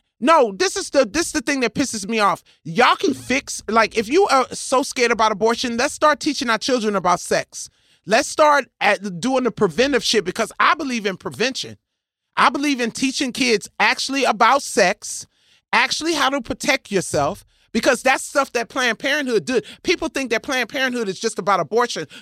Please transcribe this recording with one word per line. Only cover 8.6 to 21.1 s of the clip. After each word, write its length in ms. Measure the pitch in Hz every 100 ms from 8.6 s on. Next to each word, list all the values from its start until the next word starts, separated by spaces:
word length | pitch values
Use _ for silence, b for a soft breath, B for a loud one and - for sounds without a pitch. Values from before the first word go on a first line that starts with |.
| 247 _
at 400 | 190 185 202 170
doing 240 | 240 262
the 60 | 247
preventive 540 | - 208 160 269 254
shit 200 | - 226
because 280 | 175 180 214 -
I 160 | 254
believe 320 | 330 277 240 202
in 100 | 185
prevention. 600 | 190 131 240 - 117 107 _ _ _ _ _ -
I 120 | 233
believe 300 | 277 294 277
in 100 | 226
teaching 420 | - 269 - 262
kids 360 | - 254 208 - -
actually 460 | 214 254 - 277
about 380 | 277 214 233 269
sex, 640 | - - 185 214 - - - _ _ _ _
actually 420 | 214 254 - 311
how 160 | 311 262
to 100 | 277
protect 500 | - - - 269 -
yourself, 540 | 196 - 160 143 202 _ _ _
because 300 | 233 294 247
that's 220 | 262 294
stuff 280 | - 285 269
that 160 | 240 226
Planned 300 | 269 247 220
Parenthood 460 | 277 302 262 220
did. 200 | 147 247 B B
People 260 | - 349 302
think 220 | 285 262
that 120 | 220
Planned 260 | - 254 233
Parenthood 400 | 277 262 247
is 100 | 202